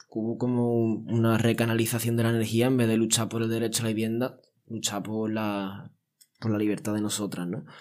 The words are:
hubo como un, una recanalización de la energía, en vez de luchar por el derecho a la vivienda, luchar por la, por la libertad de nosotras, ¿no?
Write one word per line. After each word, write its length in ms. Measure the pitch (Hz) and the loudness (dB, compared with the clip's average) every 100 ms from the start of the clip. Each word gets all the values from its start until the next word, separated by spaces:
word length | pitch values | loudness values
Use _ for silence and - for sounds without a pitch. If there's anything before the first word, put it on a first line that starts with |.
| - | -10
hubo 260 | 113 110 113 | -4 -4 -2
como 380 | 123 123 120 | 0 2 2
un, 320 | 117 113 110 113 | 4 2 0 0
una 300 | 117 113 110 | 2 4 4
recanalización 800 | 117 110 113 113 113 117 113 117 | 2 2 2 2 0 0 0 2
de 80 | |
la 60 | 113 | 2
energía, 360 | 117 107 113 123 | 2 2 2 4
en 100 | 131 | 4
vez 120 | 117 | 4
de 100 | 110 | 4
luchar 320 | 113 113 113 | 2 2 0
por 100 | 113 | -2
el 80 | 113 | -2
derecho 340 | 113 117 113 | 0 -2 -2
a 20 | |
la 40 | 117 | -2
vivienda, 480 | 110 110 113 127 - _ _ - | -2 -2 -2 -4 -6 _ _ -12
luchar 360 | 110 - 101 | -8 -6 -6
por 300 | 98 110 110 | -6 -4 -2
la, 580 | 110 107 101 95 101 - - _ _ _ _ | -2 -2 -4 -6 -10 -14 -20 _ _ _ _
por 100 | 113 | -2
la 80 | 107 | 0
libertad 340 | 107 101 107 | 0 0 -2
de 80 | 107 | -4
nosotras, 480 | 104 - 101 90 87 | -2 -4 -4 -4 -6
¿no? 160 | 85 73 - | -6 -10 -18